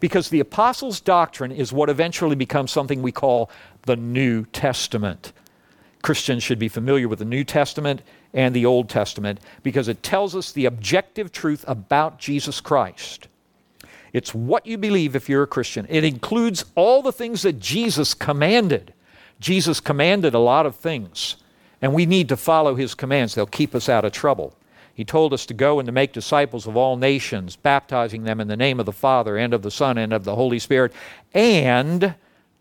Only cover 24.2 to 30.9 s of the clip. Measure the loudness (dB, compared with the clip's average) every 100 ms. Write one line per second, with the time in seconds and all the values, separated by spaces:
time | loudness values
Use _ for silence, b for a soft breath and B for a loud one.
24.2 | 0 0 -4 -12 b b b -12 -2 0
25.2 | 2 0 -6 0 2 2 0 0 0 -2
26.2 | 0 0 0 -4 -2 0 2 2 0 0
27.2 | -4 -8 -8 -2 2 2 0 -2 -2 -4
28.2 | -6 -4 -4 0 0 0 -4 0 2 2
29.2 | 0 -2 0 -2 -4 -2 0 0 0 -2
30.2 | -2 -2 0 -2 0 2 2